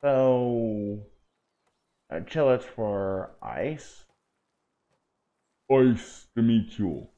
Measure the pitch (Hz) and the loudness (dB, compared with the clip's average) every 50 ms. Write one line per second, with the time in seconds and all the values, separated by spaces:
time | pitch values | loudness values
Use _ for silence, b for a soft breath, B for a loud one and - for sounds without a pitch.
0 | - 143 139 131 131 131 127 123 123 123 120 120 117 113 107 107 104 101 104 104 | 0 0 2 2 4 4 4 2 2 0 0 0 0 -2 -2 -4 -4 -6 -6 -8
1 | 101 - _ _ _ _ _ _ _ _ _ _ _ _ _ _ _ _ _ _ | -12 -16 _ _ _ _ _ _ _ _ _ _ _ _ _ _ _ _ _ _
2 | _ _ - 80 95 - - 160 147 135 127 120 - - - - 113 104 101 98 | _ _ -10 -10 -10 -8 -2 0 2 2 2 2 0 -8 -8 -6 -4 -4 -2 -2
3 | 98 95 95 95 92 - - _ - - 60 67 87 139 156 147 - - - - | -4 -4 -4 -6 -6 -10 -14 _ -14 -12 -6 -6 -4 -6 -6 -8 -14 -20 -20 -20
4 | - _ _ _ _ _ _ _ _ _ _ _ _ _ _ _ _ _ _ _ | -20 _ _ _ _ _ _ _ _ _ _ _ _ _ _ _ _ _ _ _
5 | _ _ _ _ _ _ _ _ _ _ _ _ _ _ 135 135 131 127 120 110 | _ _ _ _ _ _ _ _ _ _ _ _ _ _ 4 6 6 6 4 2
6 | - - - - - _ _ 117 117 117 117 113 101 - - - 104 92 76 64 | -2 -12 -20 -20 -20 _ _ 0 2 4 4 2 2 0 -4 -4 -4 -4 -4 -6
7 | 53 - _ | -10 -16 _